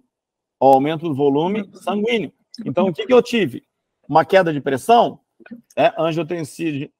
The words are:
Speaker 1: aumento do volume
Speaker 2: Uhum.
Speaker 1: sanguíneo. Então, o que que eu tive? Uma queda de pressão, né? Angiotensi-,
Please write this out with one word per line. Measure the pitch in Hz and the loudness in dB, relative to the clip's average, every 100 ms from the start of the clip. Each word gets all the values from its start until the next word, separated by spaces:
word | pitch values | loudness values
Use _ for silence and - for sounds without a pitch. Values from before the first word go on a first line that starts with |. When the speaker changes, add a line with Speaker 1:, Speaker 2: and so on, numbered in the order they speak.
| _ _ _ _ _ - | _ _ _ _ _ 0
Speaker 1:
aumento | 131 135 147 160 170 | 4 4 2 -4 -6
do | |
volume | 135 143 139 175 208 | -2 0 0 0 -4
Speaker 2:
Uhum. | 190 | -8
Speaker 1:
sanguíneo. | - - 208 220 233 147 - _ - | -10 -6 -4 -2 -2 -4 -12 _ -14
Então, | 208 139 190 | -6 -2 -2
o | |
que | 165 | -2
que | 415 | 2
eu | 247 | 2
tive? | 240 233 160 - - _ _ _ - | 2 0 -2 -6 -18 _ _ _ 0
Uma | 156 | 0
queda | 160 190 165 | 4 4 2
de | 147 | -2
pressão, | 139 135 - 233 170 - _ _ - 240 _ - | -4 -2 2 4 2 -4 _ _ -20 -20 _ -2
né? | 160 - | 0 0
Angiotensi-, | 165 160 156 175 151 - 165 139 147 | -4 -4 -6 -8 -10 -8 -8 -6 -10